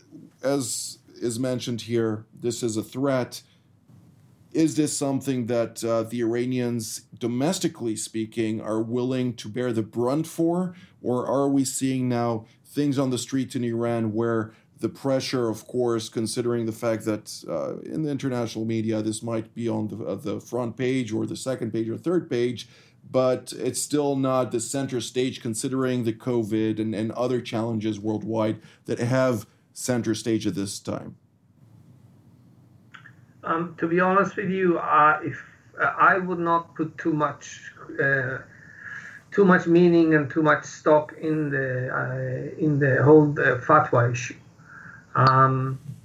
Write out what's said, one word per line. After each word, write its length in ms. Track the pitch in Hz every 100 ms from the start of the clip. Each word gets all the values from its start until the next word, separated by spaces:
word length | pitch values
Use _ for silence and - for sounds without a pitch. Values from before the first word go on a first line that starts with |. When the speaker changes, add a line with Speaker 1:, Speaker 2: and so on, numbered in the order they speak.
| _ 107 104 _
Speaker 1:
as 560 | 131 143 117 - - - _ -
is 180 | 117 113
mentioned 420 | 131 123 123 120
here, 440 | 113 117 113 110 110
this 300 | - 120 117
is 120 | 120 110
a 80 |
threat. 600 | 107 127 139 131 123 - - _ _ _ _ - - - _ _ _
Is 240 | 143 160 139
this 220 | 151 -
something 480 | 139 135 - 131 113
that, 380 | 120 113 -
uh, 200 | 113 113
the 180 | 113 120
Iranians, 800 | 113 120 123 127 120 120 110 - - -
domestically 760 | 120 120 139 139 165 - 117 107
speaking, 640 | - 113 107 117 110 110
are 200 | - 110
willing 520 | 113 120 127 131 127 120
to 120 | 110
bear 240 | 110 123
the 120 | 113
brunt 440 | 107 113 120 143 160
for? 460 | - 165 175 185 - - _
Or 260 | - 123 -
are 200 | 131 139
we 180 | 139 131
seeing 440 | - 135 131 127
now 360 | 120 117 113 110 _ _
things 320 | - 147 135
on 140 | 135
the 60 | 123
streets 380 | - 135 123 135
in 80 |
Iran 500 | 120 117 117 117 113
where 400 | 107 117 113 110 - _ _
the 100 | 113
pressure, 600 | - 139 131 131 131 120
of 180 | 104 -
course, 420 | 123 120 117 113
considering 560 | - 110 - 120 120 113
the 60 |
fact 340 | 110 120 110 110
that, 380 | 104 - - -
uh, 300 | 82 71 -
in 220 | - -
the 80 | 156
international 540 | 143 139 123 113 110 113
media, 360 | 113 113 110
this 200 | 107 107
might 320 | 120 117 110
be 160 | - 117
on 180 | 110 107
the, 160 | 104
uh, 120 | - 98
the 240 | 104 101
front 380 | - 120 120 113
page 360 | 127 131 117
or 120 | 110 110
the 100 | 107
second 360 | - 127 107
page 180 | 113 113
or 80 | 110
third 320 | 160 175 -
page, 380 | 123 120 117 - - - _ -
but 440 | 131 127 127 - -
it's 240 | 113 117
still 340 | - 147 143 135
not 360 | 135 131 120
the 80 | 117
center 420 | - 139 131 127
stage 400 | - 127 127 -
considering 600 | 123 107 135 131 131 127
the 100 | 117
covid 640 | 110 - 120 110 110 110 107
and, 140 | 110 101
and 160 | 110
other 280 | 110 123 127
challenges 580 | 113 113 117 113 110 104
worldwide 580 | 107 107 101 110 110 107 - - -
that 140 | 113
have 460 | 123 131 131 117 - _ _
center 400 | - - 123 110 107
stage 320 | 123 110 110
at 80 | 95
this 240 | 98 -
time? 360 | - - - - _ _ _ _ - - - - - - - - - - - - - - - - - -
Speaker 2:
Um, 320 | - 165 175 -
to 80 | 170
be 100 | 170
honest 380 | 185 185 190 -
with 120 | 190
you, 300 | 190 185 165
uh, 400 | - 151 151 156
if, 220 | 160 123 - - - -
uh, 140 | 147 -
I 180 | 156 185
would 220 | 180 175
not 360 | 170 170 165 -
put 220 | 156 -
too 140 | 170
much, 640 | 156 147 - - - - - - -
uh, 360 | 139 139 127 131 - - - - - - - - -
too 120 | -
much 240 | 190 180 170
meaning 460 | 170 175 170 160 156
and 140 | 139
too 120 | -
much 220 | 151 147
stock 500 | - - - 151 151 -
in 280 | 160 156 147
the, 400 | 139 131 127 127
uh, 640 | 143 131 131 131 131 139 -
in 220 | 156 143
the 240 | 143 127
whole, 280 | 131 156 151 143
uh, 220 | 139 127
fatwa 500 | - 151 151 131 120
issue. 240 | 123 - - - - - - - - - -
Um, 640 | 131 131 131 131 131 135 - -